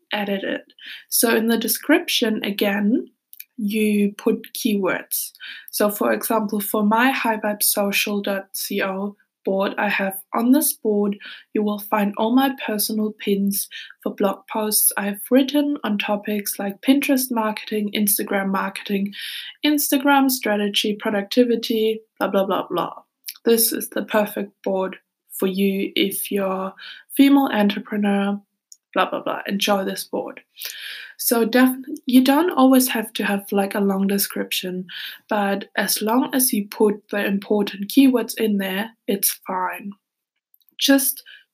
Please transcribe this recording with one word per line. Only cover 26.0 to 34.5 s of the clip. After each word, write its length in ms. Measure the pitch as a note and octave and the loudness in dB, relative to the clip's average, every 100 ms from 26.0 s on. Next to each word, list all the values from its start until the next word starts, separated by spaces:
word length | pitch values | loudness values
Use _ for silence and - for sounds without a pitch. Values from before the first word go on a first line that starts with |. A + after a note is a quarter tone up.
| G3 G3 - | -2 -2 -4
you're 420 | G3+ F#3+ F#3+ F#3+ - - - _ - | -4 -2 -4 -8 -12 -20 -20 _ 4
female 320 | C#4 C#4 C4+ | 6 6 4
entrepreneur, 880 | G#3+ G3+ G3+ - G#3 G3+ G3+ G3 G3+ _ _ _ - _ | 2 2 0 -6 -2 0 0 0 -4 _ _ _ -20 _
blah, 160 | G3 F#3 | -2 -2
blah, 120 | F#3+ | -2
blah. 200 | - - - | -4 -6 -4
Enjoy 380 | G3+ - G3 | -4 0 0
this 220 | F#3+ F#3 - | -2 -6 -6
board. 340 | - - - _ - - - - - - - | -6 -8 -12 _ -14 -14 -12 -14 -16 -18 -6
So 280 | - A#3 A3 | 0 2 2
def-, 300 | B3 B3+ C4 C4 D#4 - | 4 4 2 -8 -10 4
you 180 | B3+ | 4
don't 280 | C4 C#4 F4+ | 6 4 4
always 380 | - C4 C4 B3+ | 4 6 6 4
have 220 | A#3 G#3+ | 0 -4
to 120 | - G3 | -4 -2
have, 260 | G3+ - | -2 0
like, 240 | G3+ G3 G#3+ | 0 0 2
a 40 | |
long 280 | G3 F#3+ G3 | 0 2 2
description, 800 | G3 - G3+ G3 | 0 -2 -4 -4